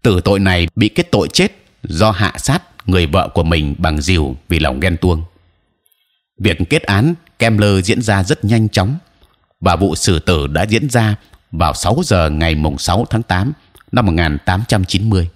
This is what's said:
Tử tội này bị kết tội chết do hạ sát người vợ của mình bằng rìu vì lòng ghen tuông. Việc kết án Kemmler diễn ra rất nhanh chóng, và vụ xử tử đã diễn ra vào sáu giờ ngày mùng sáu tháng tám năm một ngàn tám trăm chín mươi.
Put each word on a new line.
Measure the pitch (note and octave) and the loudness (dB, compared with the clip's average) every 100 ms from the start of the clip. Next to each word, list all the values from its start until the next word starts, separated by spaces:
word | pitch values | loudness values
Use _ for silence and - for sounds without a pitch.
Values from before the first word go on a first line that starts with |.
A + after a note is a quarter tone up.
Tử | B2 F#2 F2+ | 2 2 2
tội | G2 | 2
này | F#2+ F2+ E2 - | 2 2 0 0
bị | B2+ | 0
kết | - F3 | 0 0
tội | A2 D#2+ | 0 0
chết | - F#3+ - _ _ | 0 -2 -4 _ _
do | - E2 A2 | -8 0 2
hạ | F#2+ G2 - | 2 -4 -4
sát | - D#3 - - - | -4 -4 -4 -10 0
người | F#2+ G2 | 0 2
vợ | F#2 - | 0 0
của | - | -2
mình | D#2+ E2 D2+ C#2 | 0 0 0 -2
bằng | E2 D2+ | -2 -2
rìu | D#2 F2+ C#2 B1+ - | 0 0 0 -6 -4
vì | E2 | -2
lòng | D2 C2 | -2 -2
ghen | F#2 E2+ | -4 0
tuông. | F#2 E2 E2 _ _ _ _ _ _ _ _ _ _ _ | 0 0 -4 _ _ _ _ _ _ _ _ _ _ _
Việc | G2 D2+ E2 | -2 0 -2
kết | C#3+ | -2
án | - G2+ D3 E3+ _ _ | 0 0 0 -2 _ _
Kemmler | A2+ G#2+ G#2 F#2+ F#2 | 0 2 2 2 0
diễn | A#2 | -2
ra | G#2+ G2 | 0 0
rất | F#2 - G#2 | 0 -2 0
nhanh | A#2 G#2+ | 2 2
chóng, | - F#2+ D#3 _ _ _ _ _ _ | 0 -2 -6 _ _ _ _ _ _
và | F2+ E2 | 0 2
vụ | G2 D#2 | 0 0
xử | - E2 | 0 0
tử | - E2 C#2+ | 0 0 0
đã | D#2 G#2 | -2 0
diễn | A2+ C#3+ | 0 0
ra | A#2+ A2 G#2 _ - _ | 0 0 -2 _ -20 _
vào | D#2+ E2 | -2 -2
sáu | - F2 B2+ | 0 -2 -2
giờ | F2 F2+ D#2 | 2 2 2
ngày | D2+ D#2+ D2+ | 0 0 0
mùng | D#2 C#2 | -2 -2
sáu | - F#2 - | -2 -2 -2
tháng | A2+ | -4
tám | A#2 F2+ A2+ D#3 _ _ _ | -2 -2 -2 -6 _ _ _
năm | B2 G#2+ | 0 2
một | |
ngàn | E2 E2 D2 - | 0 0 -2 -2
tám | F#2 A#2 | -2 0
trăm | G#2+ F#2 | -2 0
chín | F#2+ A2 | -2 0
mươi. | F#2+ F2 | 0 -2